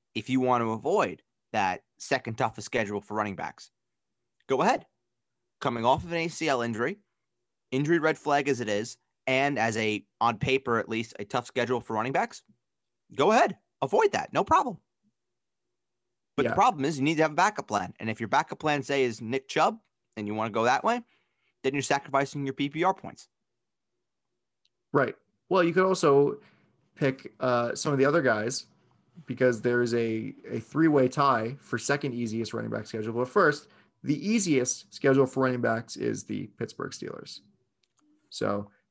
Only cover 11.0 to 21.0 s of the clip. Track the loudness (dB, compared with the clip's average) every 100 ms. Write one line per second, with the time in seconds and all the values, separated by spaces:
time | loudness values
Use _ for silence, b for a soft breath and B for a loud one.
11 | -6 -10 -6 -4 -4 -4 -2 -2 -2 -4
12 | -2 -2 -4 -8 -20 _ _ _ _ _
13 | _ 0 4 6 4 0 _ _ 0 2
14 | 2 2 -2 -2 2 2 2 -6 _ _
15 | _ _ _ _ _ _ _ _ _ _
16 | _ _ _ -2 0 4 2 2 -2 0
17 | 0 2 2 2 0 0 -4 -4 -4 -6
18 | -8 -6 -2 -2 -2 -4 -2 -2 0 0
19 | 0 -2 -4 -6 -4 0 0 -2 _ _
20 | _ -10 -6 -4 -2 0 2 2 0 -4